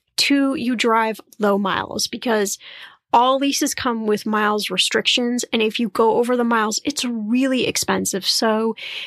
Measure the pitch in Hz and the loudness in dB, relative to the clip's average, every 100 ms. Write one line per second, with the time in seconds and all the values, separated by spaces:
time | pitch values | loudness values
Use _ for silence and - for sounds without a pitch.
0 | _ - - 285 269 240 233 240 233 226 | _ -4 0 2 2 0 -2 -2 2 2
1 | 220 220 - - 208 202 196 - - - | 2 -4 -12 -2 0 2 0 -2 -4 -4
2 | - 233 254 214 202 - - - - - | -6 -4 -2 0 0 -4 -12 -20 -20 -20
3 | _ 240 254 269 277 269 285 - 262 226 | _ 4 4 2 0 0 -2 -2 -2 -2
4 | 214 208 226 214 214 214 202 190 - 220 | 0 0 0 0 2 0 -2 -2 0 0
5 | - - 240 247 - 233 220 214 233 - | 2 0 0 -2 -2 0 0 0 -2 2
6 | 226 214 240 247 233 233 214 214 - 285 | 4 4 2 2 2 2 0 -2 -4 -4
7 | 247 233 208 247 269 262 - - - 190 | -4 -4 0 0 2 0 -2 -2 -2 -2
8 | 190 196 - - 226 214 226 220 - - | -2 -4 -2 0 2 2 0 -4 -10 -12